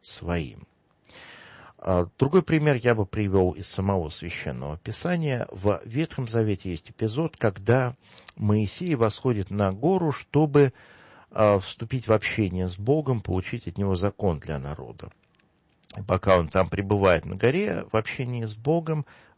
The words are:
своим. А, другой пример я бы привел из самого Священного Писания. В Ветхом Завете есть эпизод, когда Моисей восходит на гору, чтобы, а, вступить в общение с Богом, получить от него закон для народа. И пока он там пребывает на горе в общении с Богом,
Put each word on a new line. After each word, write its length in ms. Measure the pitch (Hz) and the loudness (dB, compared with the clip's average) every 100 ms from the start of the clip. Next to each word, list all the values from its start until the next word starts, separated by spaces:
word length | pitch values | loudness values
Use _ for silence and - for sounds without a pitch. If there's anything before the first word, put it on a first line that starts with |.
своим. 640 | - - 85 87 67 52 - _ _ _ - - - - - - - - | -14 -10 -4 -4 -4 -12 -20 _ _ _ -20 -20 -20 -20 -20 -20 -20 -10
А, 280 | 85 90 85 - | 0 0 0 0
другой 240 | 135 185 | 2 2
пример 340 | 160 160 151 127 | 2 2 2 2
я 200 | 120 110 | 2 2
бы 100 | 95 | 0
привел 460 | 110 101 95 90 | -2 2 4 2
из 160 | 80 - | 0 -8
самого 420 | - 98 95 78 | -2 0 0 -2
Священного 640 | - 82 - - 62 69 82 | -8 -10 -10 -8 -8 -8 -10
Писания. 680 | - - 170 175 151 123 - | -10 -8 -4 -2 -2 -4 -6
В 280 | - 101 95 | -2 0 0
Ветхом 420 | - 123 160 - 120 | -4 -4 -4 -6 -2
Завете 440 | 113 107 95 92 | 0 0 0 -4
есть 200 | 85 - | -8 -10
эпизод, 460 | - 110 120 165 - | -6 -4 -2 -6 -2
когда 580 | 110 95 95 131 123 131 _ - - | -2 0 2 2 2 -6 _ -20 -18
Моисей 600 | - 104 107 104 - 180 131 | -4 2 2 0 -4 -2 2
восходит 540 | 113 - 131 107 92 | 2 2 -2 0 -2
на 220 | 101 98 | 0 0
гору, 380 | 95 151 190 165 | 2 0 2 0
чтобы, 640 | - - 147 156 143 135 - - - - - - | -4 -2 2 4 6 4 2 -16 -20 -20 -20 -10
а, 300 | - 107 101 | 2 4 4
вступить 480 | - - 113 131 110 | 2 -10 -6 -4 2
в 40 | |
общение 560 | 107 - - 98 90 90 | 2 2 0 0 0 -4
с 80 | 90 | -2
Богом, 440 | 107 151 139 117 | 0 2 2 -2
получить 480 | - 92 - 117 - | -2 -2 -2 -8 -8
от 100 | 92 | -4
него 160 | 98 | -2
закон 460 | 90 101 - 98 76 | 0 -2 0 0 0
для 180 | 62 71 | -4 -8
народа. 520 | 69 73 60 57 - - _ _ _ _ _ _ - - | -8 -10 -12 -16 -18 -20 _ _ _ _ _ _ -18 -12
И 60 | |
пока 340 | 98 92 98 92 | -2 0 6 4
он 100 | 80 | 4
там 200 | 92 87 | 0 0
пребывает 560 | - 98 101 95 82 | -2 0 4 4 4
на 120 | - 95 | 0 0
горе 480 | 113 165 208 170 - | 2 2 -2 -4 -2
в 60 | 113 | -4
общении 480 | - - 123 120 | -2 -6 -6 -6
с 100 | 110 | -8
Богом, 520 | 107 127 170 160 156 - - _ | -4 0 0 0 -4 -6 -14 _